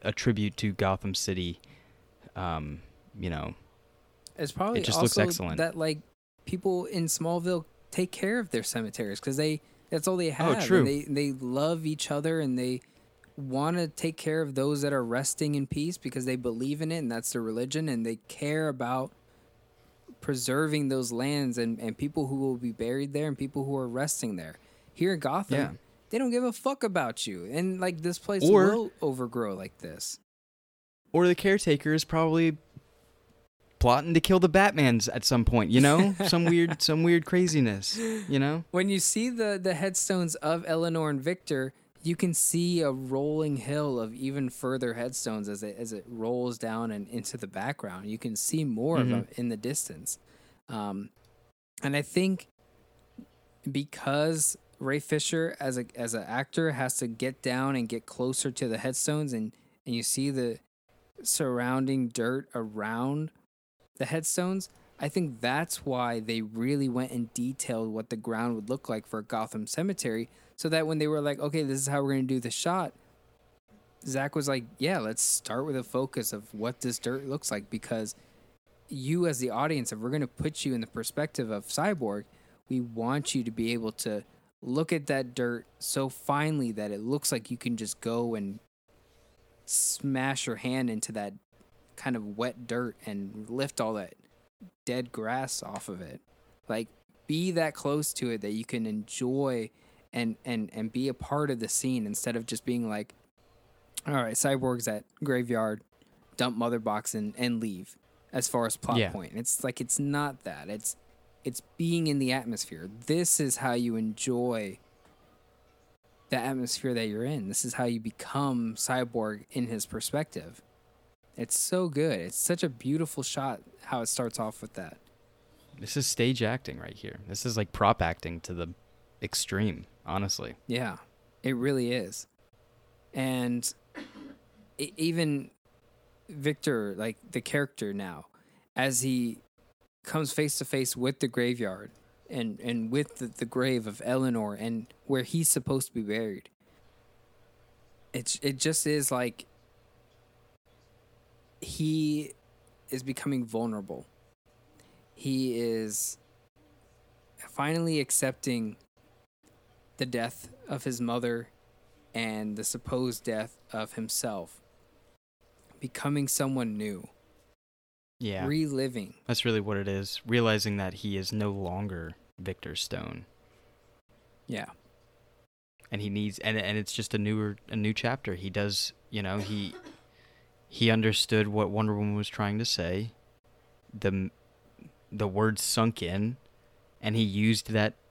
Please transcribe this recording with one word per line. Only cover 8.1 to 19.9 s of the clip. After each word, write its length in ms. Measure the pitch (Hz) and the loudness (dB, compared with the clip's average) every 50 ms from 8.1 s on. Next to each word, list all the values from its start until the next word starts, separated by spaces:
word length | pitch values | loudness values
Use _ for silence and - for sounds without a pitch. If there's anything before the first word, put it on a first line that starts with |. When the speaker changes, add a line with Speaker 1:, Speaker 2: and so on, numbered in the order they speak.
Speaker 2:
care 260 | - - 190 196 233 247 | -2 -2 0 0 0 0
of 120 | 208 - | -2 -2
their 120 | - 113 | -2 -2
cemeteries 560 | 107 - - 117 110 104 - - 110 101 101 - | -2 -2 -2 -2 -4 -4 -4 -4 -4 -4 -4 -4
'cause 160 | - 139 131 143 | -4 -2 0 2
they, 220 | 151 156 151 156 - - - - _ - | 2 2 0 -2 -6 -12 -20 -18 _ -4
that's 160 | 165 156 - | -2 0 2
all 100 | 190 185 | 2 2
they 120 | 180 175 160 | 2 0 0
Speaker 1:
Oh, 60 | 135 | 0
Speaker 2:
have. 300 | 127 160 165 135 214 135 | 2 2 4 4 4 4
Speaker 1:
true. 120 | 117 185 170 | 6 6 8
Speaker 2:
And 60 | 131 | 6
they, 160 | 139 143 147 147 151 | 6 2 0 -2 0
they 240 | 139 143 147 139 | 0 0 2 0
love 540 | 131 131 127 123 127 139 151 160 170 160 160 | 0 -2 -4 -2 0 2 2 2 2 0 0
each 240 | 156 156 147 - - | -2 -2 -2 -2 -2
other 300 | 143 147 147 165 165 160 | -2 0 0 0 0 2
and 160 | 147 131 123 127 | 2 0 0 0
they 240 | 127 127 127 123 - _ _ - - _ _ _ _ - - 147 | 0 -2 -2 -4 -6 _ _ -20 -20 _ _ _ _ -18 -12 -10
wanna 480 | 139 131 127 135 147 165 175 175 170 156 | -6 -4 -2 0 2 2 2 0 0 -2
take 280 | - - - 165 156 | -4 -4 -4 -4 -4
care 240 | - - 156 156 160 | -2 -2 0 0 0
of 120 | 156 143 131 | 0 0 0
those 260 | 131 135 147 147 139 | 0 2 2 2 2
that 100 | 143 143 | 0 2
are 120 | 139 131 120 | 2 0 0
resting 500 | 113 117 127 139 - - - 156 147 147 | 0 0 0 0 -2 -2 0 0 0 2
in 100 | 143 135 | 0 0
peace 320 | - - 147 151 175 180 - | -2 -2 -2 -2 -4 -4 -6
because 260 | - 123 - 131 123 | -8 -6 -4 -2 -2
they 120 | 131 127 | 0 -2
believe 440 | 123 120 120 113 117 131 139 147 151 | 0 0 -2 -2 -2 -2 -2 -2 -2
in 100 | 160 160 | -2 -2
it 60 | 170 165 | -2 -2
and 120 | 139 117 | -2 -2
that's 220 | 117 117 - - | -2 -2 -4 -4
their 100 | - 120 | -2 -2
religion, 460 | 113 110 110 120 127 131 147 160 160 147 | -2 -2 -2 -2 -2 -2 -2 -2 0 0
and 180 | 123 113 113 | 0 0 0
they 100 | 117 113 - _ - | -2 -4 -6 _ -14
care 400 | - - 147 147 151 156 156 151 | -8 -4 -2 0 0 2 0 0
about 420 | 135 127 120 123 131 131 131 - - - _ _ _ - _ _ _ _ _ _ _ _ _ _ | 0 -2 -2 0 0 -2 -2 -4 -8 -16 _ _ _ -20 _ _ _ _ _ _ _ _ _ _